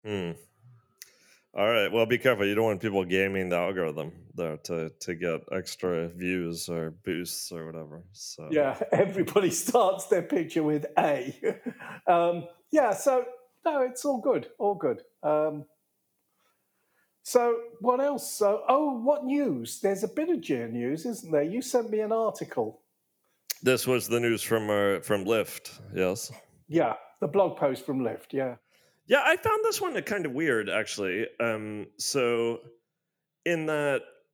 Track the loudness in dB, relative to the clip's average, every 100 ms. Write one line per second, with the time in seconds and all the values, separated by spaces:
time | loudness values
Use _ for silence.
0 | -4 -4 -4 -6 -14 _ -20 -20 _ _
1 | -20 _ _ _ _ -2 2 2 2 2
2 | 2 4 2 2 2 2 2 0 0 0
3 | 2 2 2 0 0 0 0 0 -2 -4
4 | -8 -12 -18 -6 -6 -6 -6 -6 -6 -10
5 | -8 -4 -2 -4 -4 -6 -6 -4 -2 -2
6 | -4 -6 -2 -2 -2 -6 -6 -4 -6 -8
7 | -6 -6 -6 -8 -10 -10 -12 -12 -14 -16
8 | -20 -16 -16 -14 -2 0 0 -2 -2 2
9 | 2 0 2 2 2 0 2 4 4 2
10 | 0 0 2 -2 0 0 2 0 0 2
11 | 2 0 -4 -4 -4 -4 -10 -10 -14 -6
12 | 2 4 4 0 -6 -18 _ 2 4 2
13 | 2 2 0 -10 _ _ -2 0 0 -2
14 | -2 0 2 0 -2 -2 -2 0 -2 -2
15 | -8 _ 0 2 0 -2 -14 _ _ _
16 | _ _ _ _ _ _ _ _ _ _
17 | _ _ 2 4 4 0 -4 -2 2 2
18 | 2 -2 -6 0 2 2 4 4 4 0
19 | 2 2 2 0 0 -2 -6 -2 0 0
20 | -2 -2 0 -2 0 -2 -2 -4 -2 -4
21 | -6 -8 0 0 2 -2 0 0 0 -2
22 | 0 0 0 -2 -6 -4 -4 -6 _ _
23 | _ _ _ _ _ 0 2 2 4 0
24 | 2 2 2 0 2 0 2 2 4 2
25 | 0 0 2 2 0 -6 -16 -18 -10 0
26 | 0 0 -6 -14 -20 _ _ 2 2 -2
27 | -10 _ 0 2 2 2 0 0 -4 -2
28 | -2 -4 -6 -4 -4 -8 _ _ _ _
29 | _ 4 4 2 2 0 0 -2 -2 -4
30 | -4 -4 -2 -2 2 2 2 -2 -2 -4
31 | -2 -2 -4 -2 -2 -2 -6 -8 -10 -8
32 | -4 0 2 2 0 -2 -10 -20 _ _
33 | _ _ _ _ -2 -2 0 0 2 0
34 | -4 -20 _